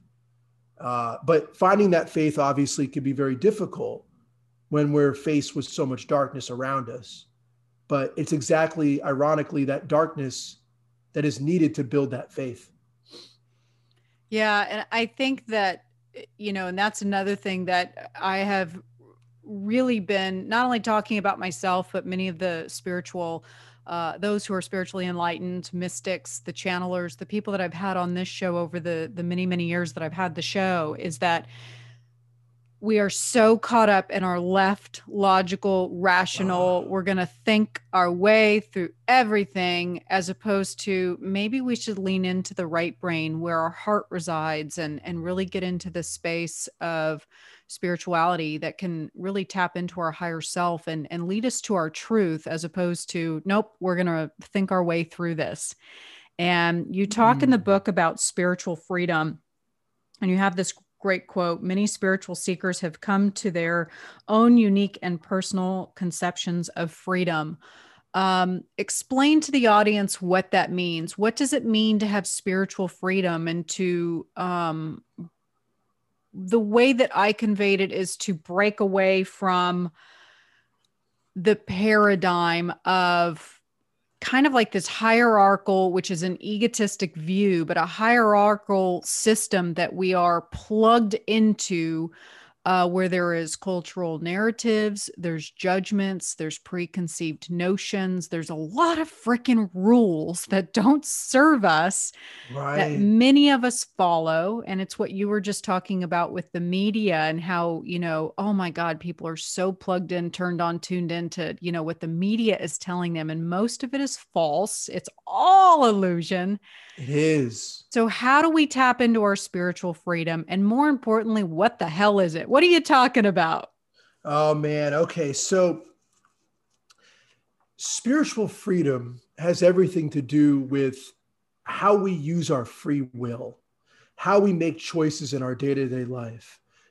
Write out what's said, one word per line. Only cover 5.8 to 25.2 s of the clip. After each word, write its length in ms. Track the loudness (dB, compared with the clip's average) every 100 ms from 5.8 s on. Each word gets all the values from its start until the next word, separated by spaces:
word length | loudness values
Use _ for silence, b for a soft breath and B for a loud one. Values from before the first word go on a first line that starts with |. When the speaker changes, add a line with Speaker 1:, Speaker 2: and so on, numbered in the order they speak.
| -4
Speaker 1:
much 220 | -6 -2
darkness 420 | -2 -2 -6 -12
around 400 | -8 -6 -6 -6
us. 380 | -12 -18 -20 -20 _ _ _ _ _ -4
But 260 | -2 -2 -6
it's 160 | -4
exactly, 680 | -4 0 2 2 0 0 0
ironically, 600 | -2 0 2 0 -2 -4 -2
that 220 | -4 0
darkness 680 | 0 0 -2 -8 -10 -14 -18 _ _ _ _ _
that 100 | -4
is 160 | -2 -2
needed 360 | -2 2 2 0
to 80 |
build 260 | -2 -2 -2
that 220 | -6 -12
faith. 380 | -10 -10 -12 _ _ _ _ B B B B _ _ _ _ _ _ _ _ _
Speaker 2:
Yeah. 360 | 0 2 2 0
And 180 | -4 -4
I 140 | -2 -2
think 400 | -2 -4 -4 -4
that, 360 | 0 0 -2 _ _ _ -20 -20 -12
you 140 | -8
know, 160 | -6 -6
and 100 | -2
that's 240 | -2 -2
another 320 | -2 -2 -2 -4
thing 300 | -4 -6 -2
that 460 | -2 -2 -8 -18 -8
I 200 | -4 -2
have 400 | -2 -2 -4 -10 -20 _ _ _ _ _
really 560 | -16 -10 -2 0 0 0
been 500 | 0 -2 -2 -4 -2
not 160 | 0 0
only 140 | 0
talking 400 | 0 0 0 -2
about 180 | -2 -2
myself, 520 | -6 -4 -2 -2 -2
but 140 | -8 -6
many 200 | -6 -6
of 120 | -4
the 260 | -4 -4 -8
spiritual, 760 | -12 -8 -8 -8 -8 -8 -8 b b b b -10
uh, 320 | -6 -6 -4
those 300 | -4 -4 -4
who 80 | -6
are 80 |
spiritually 420 | -4 -6 -6 -6 -6
enlightened, 640 | -2